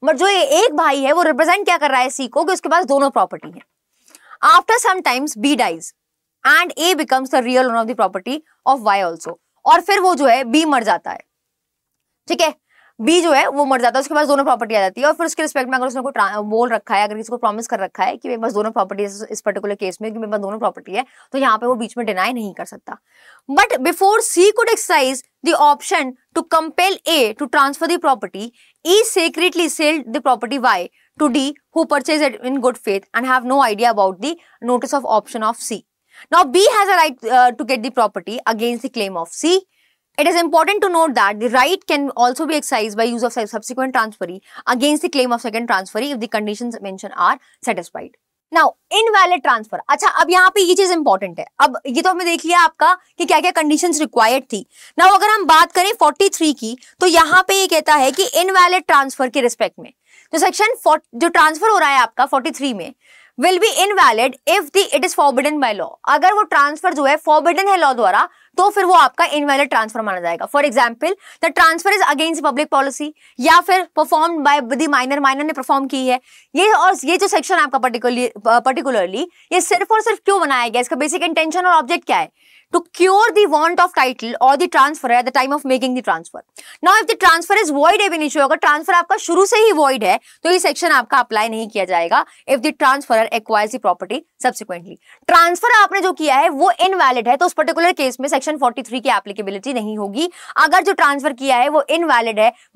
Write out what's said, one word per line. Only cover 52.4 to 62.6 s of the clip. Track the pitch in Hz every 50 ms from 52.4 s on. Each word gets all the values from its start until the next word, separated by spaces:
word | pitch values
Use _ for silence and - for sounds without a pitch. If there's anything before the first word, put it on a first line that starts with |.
| -
लिया | 320 349 349
आपका | 339 330 - - 302 339 359 359 _ _ _ -
कि | 339
क्या-क्या | 254 320 311 302 359
कंडीशंस | 359 330 311 294 302 294 349 349 302 294
रिक्वायर्ड | 311 - - 240 220 220 254 262 254
थी। | _ 233 196 - - _ _ - - _ -
Now, | 349 381 403
अगर | 381 403 427
हम | 427 427 381
बात | 294 320 311 339 339 -
करें | 370 359 403 466
फ़ोर्टी | - 339 294 294 - 294 302
थ्री | 302 - 330 302 269
की, | - 233 220 240 - _ - _ _
तो | 359
यहाँ | 370 320 339 320 302 339 370 381 392
पे | 392
ये | 392 381
कहता | - 330 311 311 - 302
है | 294 262 269
कि | 262 - 277
इनवैलिड | - - 311 359 381 381 370 359 349 359 370 311
ट्रांसफर | - 320 285 269 269 - - 262 254
के | - 294
रिस्पेक्ट | 240 240 - - 220 175 - -
में | - - _ _ _ _ _ _ _ _ -
जो | 320
सेक्शन | 330 370 - - 415 440 494 - -
फ़ोर-, | 339 311 311 - _ -
जो | 240 311 339
ट्रांसफर | 349 349 302 311 320 330 370 440
हो | 427 370
रहा | 320 285
है | 277 262
आपका | 240 233 - - 262
फ़ोर्टी | 277 - 269 240 320
थ्री | 269 -